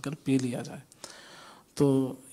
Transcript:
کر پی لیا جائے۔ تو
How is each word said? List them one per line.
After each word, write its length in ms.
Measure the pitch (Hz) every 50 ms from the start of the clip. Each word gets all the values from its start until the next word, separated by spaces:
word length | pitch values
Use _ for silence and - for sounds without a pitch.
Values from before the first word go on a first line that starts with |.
| -
کر 80 | 139 147 - -
پی 140 | 139 135 135
لیا 240 | 127 123 120 131 -
جائے۔ 180 | 139 135 151 - _ - _ - - - - - - - - - - - - - _ -
تو 400 | - 147 139 135 135 131 131 - - - -